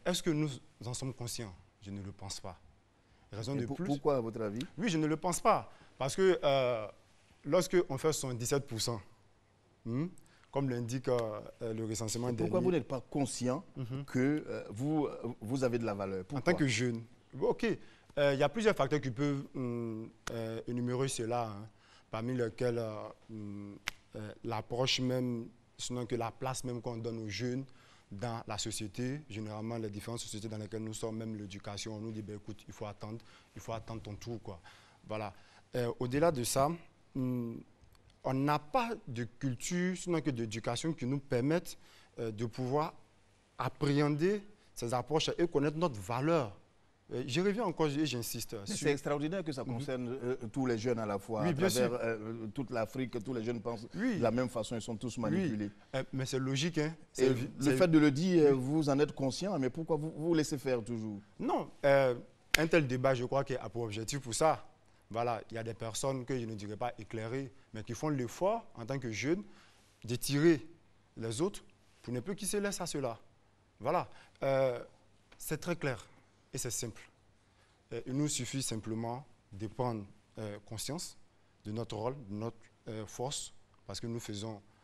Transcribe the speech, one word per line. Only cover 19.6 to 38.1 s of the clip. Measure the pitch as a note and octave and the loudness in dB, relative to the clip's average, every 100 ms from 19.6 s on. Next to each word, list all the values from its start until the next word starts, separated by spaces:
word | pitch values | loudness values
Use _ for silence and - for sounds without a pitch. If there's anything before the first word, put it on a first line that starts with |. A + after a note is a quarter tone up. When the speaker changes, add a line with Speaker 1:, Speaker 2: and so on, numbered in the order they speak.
| B2 A#2 A2+ A2 A2+ - - | -2 -2 -4 -6 -10 -12 -8
Speaker 1:
euh, | A#2 A2+ A2+ B2 | -4 -4 -6 -4
énumérer | A#2+ B2 B2+ C3+ | -2 0 0 0
cela, | - A2+ A#2+ A2+ | -2 0 0 -2
hein, | G2+ A2+ - - - _ | -6 -12 -18 -20 -20 _
parmi | A2+ A#2+ B2+ | -4 -2 0
lesquels, | A2+ - B2 A#2 | 0 2 0 0
euh, | A2 G#2+ G#2+ - - | -2 -6 -10 -14 -12
hum, | G#2+ G2+ G2+ G2+ G2+ - - - A2 | -10 -8 -8 -10 -10 -12 -12 -14 -12
euh, | G#2+ - | -12 -10
l'approche | A2+ A2 - A#2+ C3 - | -6 -6 -6 -2 0 0
même, | B2+ B2+ B2+ A#2 A#2 - _ - | 0 0 -2 -4 -8 -16 _ -12
sinon | - B2 A#2 | -6 -6 -4
que | A#2+ | -2
la | A2+ | -4
place | - C3 B2 B2+ | -4 -6 -4 -6
même | A#2+ | -6
qu'on | B2 A2+ | -6 -6
donne | A#2 A2+ | -6 -6
aux | G#2+ | -6
jeunes | G2 B2 C3 C3+ - - - _ | -4 -4 -4 -6 -16 -20 -20 _
dans | G2 A#2 A2+ - | -8 -6 -6 -6
la | G#2 | -4
société, | A2+ G#2 G#2+ - B2+ D3 D3+ | -4 -4 -6 -4 -4 -4 -8
généralement | G2+ G#2+ G#2+ A2 A#2 | -8 -6 -6 -4 -4
les | G#2+ | -4
différentes | G2+ A2+ A#2 | -6 -6 -8
sociétés | - G#2+ A2 | -6 -8 -6
dans | G#2+ | -6
lesquelles | G2+ A2 | -6 -6
nous | A2 | -6
sommes, | A2 A2+ A2 | -4 -4 -4
même | A2+ G#2 | -6 -6
l'éducation, | G2+ G2 G#2 G2+ A2 G#2+ | -8 -10 -10 -8 -8 -6
on | |
nous | A2+ | -6
dit, | A2 | -8
ben, | G#2 G#2 | -8 -10
écoute, | G#2+ G2+ - | -10 -14 -14
il | |
faut | - G#2 | -10 -10
attendre, | G2 G#2+ A2+ - - - G#2 | -8 -10 -10 -14 -20 -18 -14
il | |
faut | - | -8
attendre | A2+ A2 A2 | -8 -6 -10
ton | G#2+ G2 | -8 -10
tour, | A#2+ A2 | -10 -10
quoi. | - F2 - - - - - | -10 -14 -16 -20 -20 -20 -6
Voilà. | G#2+ G2+ - - - - B2+ | -4 -4 -8 -20 -20 -4 0
Euh, | A#2+ - | 0 0
au-delà | B2+ C#3+ E3+ | 0 4 4
de | C3+ | 4
ça, | A2+ C3+ C#3+ E3+ - _ - C#3 | 0 4 2 0 -10 _ -8 -2
hum, | B2+ B2 A#2 A#2 - - - - - | -2 -2 -4 -8 -14 -20 -20 -20 -20